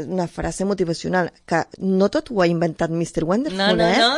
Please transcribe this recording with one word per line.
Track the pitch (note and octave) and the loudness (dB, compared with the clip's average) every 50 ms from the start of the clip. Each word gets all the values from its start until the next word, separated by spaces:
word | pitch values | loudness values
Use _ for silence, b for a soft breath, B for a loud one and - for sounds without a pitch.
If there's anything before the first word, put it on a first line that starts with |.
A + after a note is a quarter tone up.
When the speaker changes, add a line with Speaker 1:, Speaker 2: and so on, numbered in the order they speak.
| D#3 D3 | -6 -4
Speaker 1:
una | F#3 F#3 F3 | -4 -4 -4
frase | D#3+ - - D#3+ E3 E3 - F#3 | -4 -6 -8 -8 -6 -4 -4 -4
motivacional, | G3+ E3 - F#3 E3 E3 - - D#3 F3 F#3 F3 - _ _ _ | -2 -2 -2 -2 -4 -4 -6 -4 -2 0 0 0 -2 _ _ _
que | - F3 E3 - - - - | -2 -2 -2 -2 -4 -8 -6
no | F#3+ F#3+ F#3+ F#3+ G3 G#3 | -2 0 2 4 2 2
tot | - D4+ D4+ - | 2 -2 -4 -2
ho | B3 G3 | 0 2
ha | F3+ | 2
inventat | E3+ E3+ E3 E3+ E3+ D#3 - - E3 | 2 2 2 0 -2 -2 -2 -4 -2
mister | E3 E3+ E3+ - - E3 D#3 | -2 -2 -4 -4 -4 -4 -2
Wonderful, | D#3+ F#3+ A3+ C#4 D#4 F#3 | 0 0 0 0 -2 -2
Speaker 2:
No, | F#3+ G3 G3+ F3+ | 0 2 2 2
no, | E3+ E3 | 4 4
Speaker 1:
eh? | E3+ F#3+ | 4 4
Speaker 2:
no. | B3 A3+ A#3+ C4+ | 4 4 4 2